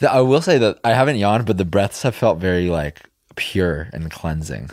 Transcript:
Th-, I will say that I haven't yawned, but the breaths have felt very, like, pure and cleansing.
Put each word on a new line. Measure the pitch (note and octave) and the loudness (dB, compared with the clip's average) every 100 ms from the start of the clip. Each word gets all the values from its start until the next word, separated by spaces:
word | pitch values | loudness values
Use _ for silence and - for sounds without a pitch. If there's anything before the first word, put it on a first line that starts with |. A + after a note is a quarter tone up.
Th-, | C#3 | 2
I | C3 | 4
will | C3 C#3+ | 4 4
say | E3+ C#3+ | 4 2
that | G#2+ - | 2 0
I | A#2 | 0
haven't | A#2 C#3 B2 | 2 2 2
yawned, | G2+ A2 A2+ | 2 0 0
but | G2 | -2
the | |
breaths | F2 G2 G2+ - | 0 0 0 -2
have | C3 | -4
felt | - A2+ E2 | 0 0 0
very, | F#2 F2+ F2+ | 0 0 0
like, | E2 D2 - - _ _ | -2 -4 -8 -20 _ _
pure | - - G2 F2 D2+ D#2+ | -10 -6 -2 -2 -2 -8
and | D#2 E2 | -10 -10
cleansing. | - E2 D#2 D2 A1 C2 | -8 -6 -6 -6 -10 -12